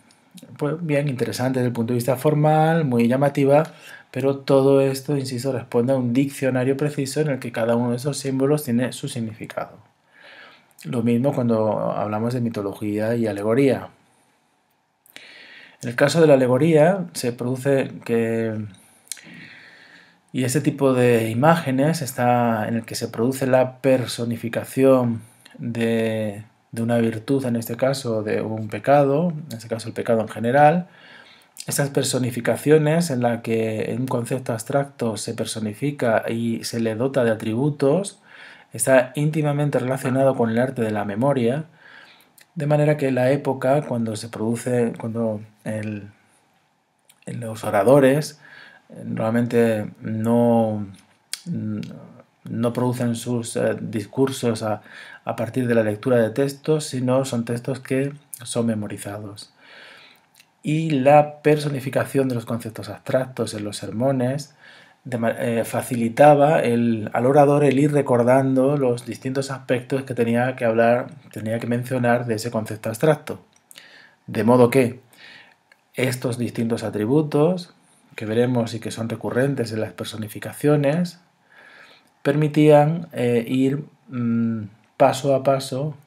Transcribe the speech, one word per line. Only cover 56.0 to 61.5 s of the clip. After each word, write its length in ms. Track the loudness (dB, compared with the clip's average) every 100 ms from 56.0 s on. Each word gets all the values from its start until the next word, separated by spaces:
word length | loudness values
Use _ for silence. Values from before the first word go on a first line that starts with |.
| 2 2
de 140 | 2
textos, 540 | 0 -2 -2 -2 -2 -2
sino 400 | -4 0 0 0
son 200 | -2 -4
textos 340 | -4 -6 -8
que 340 | -4 -2 -2 -8 _ -16
son 220 | -8 -2 -2
memorizados. 880 | -2 -6 -10 -10 -12 -12 -16 -20 _ -20 -20 -20 -20 -20 _ _ _ _ _
Y 280 | -4 -2 0
la 500 | 2 6 6 6 0
personificación 840 | 2